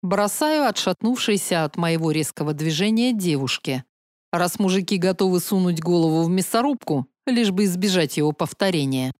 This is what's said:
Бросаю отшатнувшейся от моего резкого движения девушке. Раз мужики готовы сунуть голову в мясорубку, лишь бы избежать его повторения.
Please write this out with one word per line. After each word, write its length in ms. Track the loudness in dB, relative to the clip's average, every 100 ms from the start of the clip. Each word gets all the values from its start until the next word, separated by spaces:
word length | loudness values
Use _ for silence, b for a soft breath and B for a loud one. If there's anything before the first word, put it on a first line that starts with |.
Бросаю 680 | 0 0 0 0 0 2 2
отшатнувшейся 960 | 0 -2 -2 -2 0 0 0 0 0
от 120 | -2 -2
моего 360 | 0 0 0
резкого 420 | 0 -2 -4 -6
движения 580 | -2 -2 0 0 2 2
девушке. 720 | 0 0 0 -2 -4 -4 -6 -6 _ _ _ _
Раз 300 | -2 -2 0
мужики 360 | 0 2 0 0
готовы 440 | 0 2 2 2
сунуть 400 | 0 0 2 0
голову 420 | 0 2 4 2
в 80 | 2
мясорубку, 760 | 0 0 0 0 -2 -2 -4 -4 _ -2
лишь 240 | 0 2
бы 140 | 2
избежать 520 | 0 0 0 0 0 0
его 140 | -2
повторения. 840 | 0 -6 -2 0 0 0 -2 -4 -6